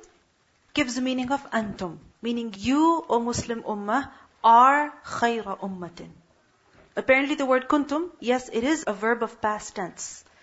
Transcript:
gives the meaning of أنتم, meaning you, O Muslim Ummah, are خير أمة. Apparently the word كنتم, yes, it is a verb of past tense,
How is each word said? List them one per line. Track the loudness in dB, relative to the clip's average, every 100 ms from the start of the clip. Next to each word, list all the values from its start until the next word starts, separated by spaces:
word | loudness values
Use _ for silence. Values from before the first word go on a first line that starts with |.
| -20 _ _ _ _ _ _
gives | -4 -2 -2
the |
meaning | -2 -2 -2
of | -4 -2
أنتم, | -4 -4 -6 -10 -10 -18 _
meaning | -6 -6 -6 -6
you, | 0 4 4 2 0
O | 0
Muslim | 0 -4 -6 -8
Ummah, | -6 -6 -2 -2 -2 -10 -20 _
are | 6 8 8 6 0 -6
خير | -12 -2 0 0 -6 -8
أمة. | -8 -8 -12 -14 -20 -20 _ _ _ _ _ -20 -10
Apparently | -4 2 2 2 0
the | 2
word | 0 2
كنتم, | 0 0 -4 -4 -6
yes, | -2 -2 -2
it | -4
is | 0 -2 -2
a |
verb | -2 0 0
of | -2 -4
past | -4 -4 -8
tense, | -10 -10 -10 -16 -16 -20 _